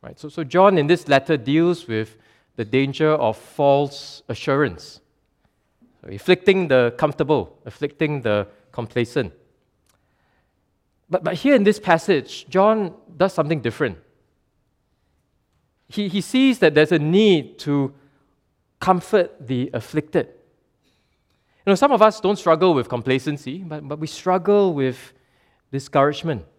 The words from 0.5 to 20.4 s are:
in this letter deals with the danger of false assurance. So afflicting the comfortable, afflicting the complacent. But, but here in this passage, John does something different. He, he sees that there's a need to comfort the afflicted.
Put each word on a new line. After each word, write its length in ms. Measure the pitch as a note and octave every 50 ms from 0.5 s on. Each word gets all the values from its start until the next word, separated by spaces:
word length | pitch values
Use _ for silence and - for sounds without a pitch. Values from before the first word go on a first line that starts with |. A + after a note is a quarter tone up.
| B2 F3 F#3+ G3+ G3 F3
in 80 | D3
this 220 | D3 F3 E3+ - -
letter 280 | C#3+ C3+ C3+ - D#3+
deals 520 | C#3+ A2 A2 C#3+ D#3 E3 F3 F3 E3+ - -
with 280 | A2+ A2 A2 G#2+ - _ _ _ _ _ _ _ _ -
the 60 | A#2
danger 460 | G#2+ A2+ C3 C3+ C3+ C3+ - D#3 D3+
of 280 | D#3 D3+ C3 A2 A2 -
false 840 | - - - - D3 C#3+ C#3 C#3 C#3+ C#3 C#3+ - - - - - _ _
assurance. 720 | A#2 - - - C3+ C#3 D3+ B2 F2 D#2+ - - - - _ _ _ _ _ _ _ _ _ _ _ _ _ _ _ _ _ _ _ _
So 80 | - -
afflicting 560 | - - - - F#3 F3+ - - F#3+ F#3+ F#3 D#3+
the 260 | C3+ B2+ B2 A#2+ A#2 -
comfortable, 600 | - D3+ C#3+ - D#3 B2+ D#3 C3+ F#2+ - _ _ _
afflicting 560 | - - _ D3 C#3+ - _ D#3+ D3+ D3+ C#3+
the 260 | A#2+ A2+ G#2 G#2 G2+ - _ _ _ _
complacent. 640 | _ - A#2+ G#2+ - B2 A#2+ A2+ - C#3+ B2 F#2 - _ _ _ _ _ _ _ _ _ _ _ _ _ _ _ _ _ _ _ _ _ _ _ _ _ _ _ _ _ _ _ _ _ _ _
But, 140 | D#3+ F3+ D#3
but 100 | D#3+ -
here 220 | - - C4+ C#4+
in 80 | B3+ G3+
this 160 | G3+ G#3+ G#3
passage, 680 | - - E3+ E3 - - F#3+ D3 B2 - - - - -
John 440 | C3 F#3 F#3+ G#3 A3 A3 G#3 F3 E3+ - _ _ F#3+ D3+
does 160 | F3 G3 -
something 280 | - D#3 D3 E3 D3+
different. 360 | A2 A#2 A2+ - D#3 B2 F#2 D#2 _ _ _ _ _ _ _ _ _ _ _ _ _ _ _ _ _ _ _ _ _ _ _ _ _ _ _ _ _ _ _ _ _ _ _ _ _ _
He, 200 | - - G#3 G3
he 140 | E3 G3+
sees 380 | E3+ - - B3+ C4 C4+ B3+ -
that 160 | - D#3+ D3+
there's 160 | D3+ D#3 D#3
a 80 | F3+ D#3+
need 580 | D3 D3+ E3 G3 A3 G#3+ F#3+ D#3+ C3+ - - -
to 320 | - D3 C#3+ C#3+ C#3 C3 - _ _ _ _ _ _ _ _ _ _ _ _ _ _ _ _ _
comfort 680 | - F3+ F#3+ F3+ E3+ - - G#3 F3 - - _ - A#2+
the 240 | C3+ B2 B2 - -
afflicted. 540 | B2 A2+ - - D3+ D3+ - - F3+ B2+ - - _